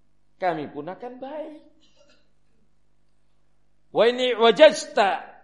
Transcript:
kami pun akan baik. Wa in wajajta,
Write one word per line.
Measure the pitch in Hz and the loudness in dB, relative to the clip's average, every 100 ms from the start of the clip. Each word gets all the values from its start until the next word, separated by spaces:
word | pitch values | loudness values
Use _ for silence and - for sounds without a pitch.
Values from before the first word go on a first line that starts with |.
| _ _ _ _ | _ _ _ _
kami | 180 160 156 | -6 -4 -8
pun | 151 151 | -12 -14
akan | 190 247 254 | -14 -16 -16
baik. | 262 320 311 302 - _ _ _ _ _ _ _ _ _ _ _ _ _ _ _ _ _ _ _ _ _ _ | -14 -14 -14 -18 -20 _ _ _ _ _ _ _ _ _ _ _ _ _ _ _ _ _ _ _ _ _ _
Wa | 147 | 0
in | 226 247 254 214 | 0 0 -4 2
wajajta, | 226 226 302 302 - - 196 160 - - | 2 8 6 6 -4 -2 0 -2 -10 -20